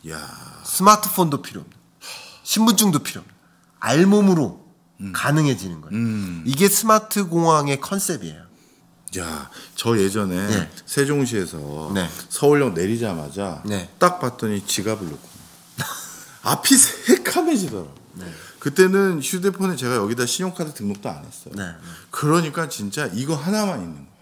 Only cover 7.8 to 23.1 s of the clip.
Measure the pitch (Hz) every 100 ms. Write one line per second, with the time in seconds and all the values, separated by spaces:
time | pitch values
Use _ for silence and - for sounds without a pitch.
7.8 | - 196 190 151 85 78 85 _ _ _
8.8 | _ _ - 92 85 78 69 - - -
9.8 | 113 113 98 107 98 90 101 104 80 -
10.8 | - 143 139 147 123 110 85 82 71 73
11.8 | 78 98 85 82 - - 143 147 131 85
12.8 | 95 117 117 82 73 85 98 76 104 101
13.8 | 87 - 175 175 123 - 110 101 95 -
14.8 | 101 107 87 71 - - - - - -
15.8 | - - - - - - - - - 262
16.8 | - - - 370 - - 330 262 165 104
17.8 | 76 69 - 90 90 80 - - 147 143
18.8 | 190 196 196 160 139 185 196 190 190 143
19.8 | 123 123 101 120 123 - 185 180 156 147
20.8 | 101 98 233 76 143 - - 98 92 82
21.8 | 85 82 - - 147 170 160 160 151 -
22.8 | 101 147 135